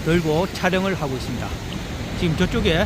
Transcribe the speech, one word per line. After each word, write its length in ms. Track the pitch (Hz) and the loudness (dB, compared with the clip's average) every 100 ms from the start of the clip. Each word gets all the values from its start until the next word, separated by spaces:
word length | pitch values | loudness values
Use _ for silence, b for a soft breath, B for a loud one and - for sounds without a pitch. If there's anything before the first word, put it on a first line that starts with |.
들고 440 | 160 175 160 151 196 | 2 2 4 2 0
촬영을 460 | - 185 185 190 175 | 0 0 2 0 0
하고 160 | 143 127 | -2 -4
있습니다. 320 | 120 117 101 - - - - - - - | -4 -4 -4 -6 -6 -6 -6 -6 -6 -2
지금 160 | 175 147 | 0 2
저쪽에 400 | 180 233 202 160 | 2 2 2 2